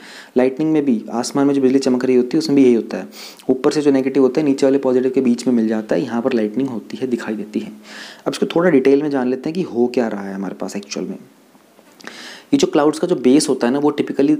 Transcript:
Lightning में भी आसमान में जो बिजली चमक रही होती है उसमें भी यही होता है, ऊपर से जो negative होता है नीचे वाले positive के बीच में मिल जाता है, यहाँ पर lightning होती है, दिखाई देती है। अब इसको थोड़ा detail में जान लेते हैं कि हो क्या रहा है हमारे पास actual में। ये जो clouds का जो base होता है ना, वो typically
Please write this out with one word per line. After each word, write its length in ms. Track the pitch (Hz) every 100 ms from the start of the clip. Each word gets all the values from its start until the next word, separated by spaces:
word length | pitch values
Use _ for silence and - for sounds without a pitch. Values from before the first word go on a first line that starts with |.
| - - - -
Lightning 340 | 127 131 156
में 100 | 156 139
भी 160 | 113 -
आसमान 360 | 117 123 143 139
में 60 |
जो 80 | 139
बिजली 180 | 131 135
चमक 260 | 135 123 127
रही 100 | 127
होती 220 | 123 160
है 20 |
उसमें 160 | 151 139
भी 80 |
यही 100 | 131
होता 240 | 117 107 95
है, 100 | 98 - - - -
ऊपर 220 | 127 143
से 100 | 151
जो 100 | 147
negative 320 | 135 131 143
होता 180 | 127 127
है 60 | 151
नीचे 180 | 135 135
वाले 120 | 135
positive 320 | 131 127 127
के 100 | 131
बीच 260 | 131 117 -
में 60 |
मिल 140 | 120 110
जाता 280 | 110 107 -
है, 80 |
यहाँ 180 | 143 117
पर 120 | 123
lightning 360 | 127 107 110 135
होती 280 | 113 - -
है, 100 | 131
दिखाई 280 | 120 - 107
देती 240 | 101 113
है। 120 | 104 - - - - - -
अब 60 |
इसको 120 | 143 135
थोड़ा 240 | 165 180
detail 340 | 143 135 139
में 60 | 151
जान 180 | 139 123
लेते 220 | 127 147
हैं 60 | 175
कि 60 |
हो 240 | 170 110 120
क्या 200 | 127 117
रहा 160 | 104
है 100 | 98 98
हमारे 200 | 95 -
पास 200 | 95 104
actual 300 | 104 - 92
में। 120 | 95 - _ _ _ _ _ _ - - - - - -
ये 40 | 139
जो 100 | -
clouds 320 | 160 147 151
का 80 | 175
जो 80 | 175
base 320 | 123 131 -
होता 180 | 127 117
है 60 |
ना, 60 | 139
वो 120 | 147
typically 460 | 147 139 - 143 151